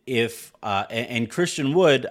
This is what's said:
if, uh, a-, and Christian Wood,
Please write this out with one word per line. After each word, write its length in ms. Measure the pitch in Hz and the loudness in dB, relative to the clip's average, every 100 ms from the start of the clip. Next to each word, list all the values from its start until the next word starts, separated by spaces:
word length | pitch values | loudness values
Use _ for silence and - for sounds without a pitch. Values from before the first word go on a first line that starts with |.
| - | -4
if, 460 | 120 117 - - _ | 0 0 -4 -16 _
uh, 220 | 107 98 - | -4 -2 -2
a-, 40 | |
and 360 | 113 120 120 113 | -6 -4 -4 -4
Christian 440 | - 175 - 139 | -2 -2 -2 0
Wood, 340 | 165 175 135 107 | 4 6 4 2